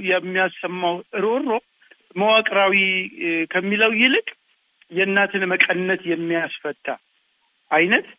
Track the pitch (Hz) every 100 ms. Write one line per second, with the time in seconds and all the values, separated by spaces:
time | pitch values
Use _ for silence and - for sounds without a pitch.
0 | 190 180 180 185 185 - 175 180 175 175
1 | - 208 208 254 285 220 - _ _ _
2 | _ 180 214 220 220 196 196 196 190 185
3 | 185 - 170 165 160 180 196 208 220 220
4 | 247 370 - - _ _ _ _ - 175
5 | 196 202 196 196 185 185 - 180 185 185
6 | 185 165 170 170 156 - 147 - 143 113
7 | _ _ _ _ _ _ - 156 180 262
8 | -